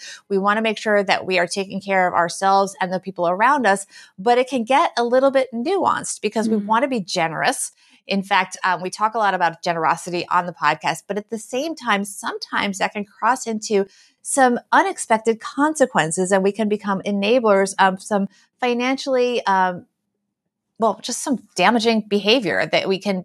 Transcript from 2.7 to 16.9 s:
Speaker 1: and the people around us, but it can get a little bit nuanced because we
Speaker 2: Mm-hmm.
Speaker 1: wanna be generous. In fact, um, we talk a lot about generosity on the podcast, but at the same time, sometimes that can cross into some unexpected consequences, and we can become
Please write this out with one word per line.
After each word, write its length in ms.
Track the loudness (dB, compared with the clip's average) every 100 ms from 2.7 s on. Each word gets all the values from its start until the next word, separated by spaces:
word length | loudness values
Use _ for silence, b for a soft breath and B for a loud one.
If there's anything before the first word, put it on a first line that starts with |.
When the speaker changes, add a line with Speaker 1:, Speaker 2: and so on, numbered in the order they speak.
| -2
Speaker 1:
and 140 | -4
the 60 | -4
people 280 | -6 -4 -2
around 380 | 2 2 4 2
us, 220 | 2 -2 B B -4
but 180 | 2 2
it 100 | 2
can 160 | -2
get 280 | 0 2 2 0
a 80 |
little 280 | 0 2 4
bit 200 | 2 0
nuanced 680 | -4 -2 0 0 -2 -4 -6
because 260 | -4 -2 0
we 100 | 0
Speaker 2:
Mm-hmm. 100 | 0
Speaker 1:
wanna 200 | 0 0
be 160 | -4 -4 -2
generous. 560 | -2 0 -2 -2 -6 b b b -6
In 140 | -4
fact, 360 | 0 0 0 -2 -2
um, 160 | -2
we 80 | -4
talk 260 | -4 -2 0
a 20 |
lot 160 | 0
about 300 | 2 0 -2
generosity 640 | -4 0 0 0 -4 -6 -2
on 180 | -2 -2
the 40 |
podcast, 520 | -2 0 0 -2 -6 -6
but 100 | -8
at 120 | -8
the 100 | -10
same 340 | -8 -6 -6
time, 300 | -6 -2 -2
sometimes 720 | -2 -8 -10 -10 -8 -4 -4 -2
that 140 | -4
can 140 | -4 -10
cross 420 | _ -2 -2 -4
into 380 | -8 -2 0 0 b b b
some 380 | -4 2 4 2 2
unexpected 640 | 2 2 -2 -2 0 0 -2
consequences, 920 | -6 -2 0 2 2 2 0 0 2
and 100 | 2
we 80 | 2
can 160 | 0 -2
become 340 | -2 -2